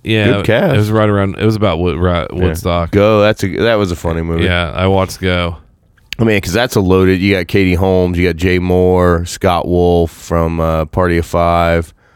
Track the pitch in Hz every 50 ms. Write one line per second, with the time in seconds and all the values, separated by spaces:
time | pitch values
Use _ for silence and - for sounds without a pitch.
0 | _ - 110 110 104 101 101 101 92 - 110 123 214 180 139 104 107 104 107 110
1 | 107 107 104 101 98 98 95 - 98 110 110 107 104 101 82 80 87 90 78 73
2 | 87 90 87 85 71 - - 85 90 85 80 85 - 92 85 85 85 80 - 101
3 | 101 107 110 107 104 104 110 - - 98 85 - 104 117 117 104 104 90 87 -
4 | - 87 82 82 82 82 82 82 95 92 87 87 87 80 - - 92 95 98 95
5 | 95 92 - - 92 92 90 87 87 85 85 - - _ _ _ _ _ _ _
6 | _ _ - - 120 113 107 98 87 85 85 110 120 131 - 110 98 90 92 92
7 | 95 92 95 90 92 101 98 92 87 - - 101 98 92 90 85 98 95 95 92
8 | 90 90 90 85 90 90 85 80 87 95 90 90 90 90 90 90 90 90 92 92
9 | 90 90 87 85 87 87 - - - 95 87 82 - - 87 87 87 87 87 85
10 | 85 82 - - - - 90 85 82 82 82 82 80 82 80 80 80 76 - -
11 | 92 87 85 85 82 - - 87 85 85 85 85 85 85 85 85 85 - - _
12 | _ _ _